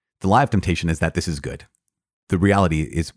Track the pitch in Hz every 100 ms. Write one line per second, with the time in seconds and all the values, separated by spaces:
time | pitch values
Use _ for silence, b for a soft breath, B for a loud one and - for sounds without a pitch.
0 | _ _ 95 110 139 101 92 85 82 80
1 | 82 87 87 76 65 69 - _ _ _
2 | _ _ - 92 101 101 90 80 73 82
3 | 82